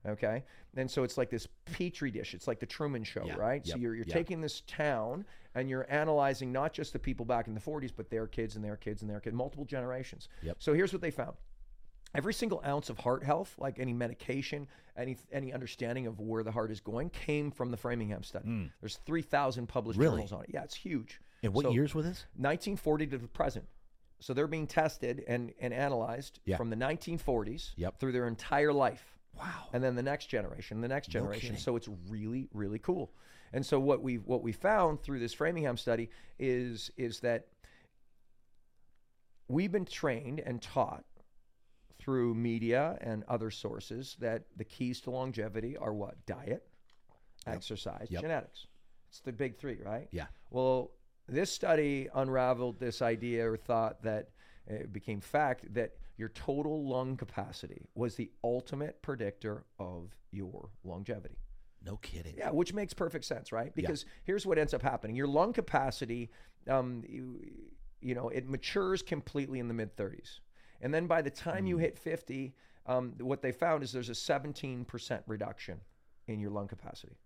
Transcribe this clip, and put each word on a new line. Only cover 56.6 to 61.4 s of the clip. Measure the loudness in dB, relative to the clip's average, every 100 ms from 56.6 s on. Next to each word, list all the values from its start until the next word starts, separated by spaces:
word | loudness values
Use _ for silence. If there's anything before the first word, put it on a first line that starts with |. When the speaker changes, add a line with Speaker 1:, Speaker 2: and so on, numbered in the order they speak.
| 2 0 0
Speaker 1:
lung | 0 0 -2
capacity | -4 -4 -6 -8 -10 -12 -10
was | -2 0 0
the | -6 -2
ultimate | 0 0 -2 -4 -4 -6
predictor | -6 -2 -2 -4 -6 -6 -10 -10
of | -8 -8 -10 -16 -10
your | -8 -6 -8 -12 -12
longevity. | -10 -8 -4 -6 -6 -8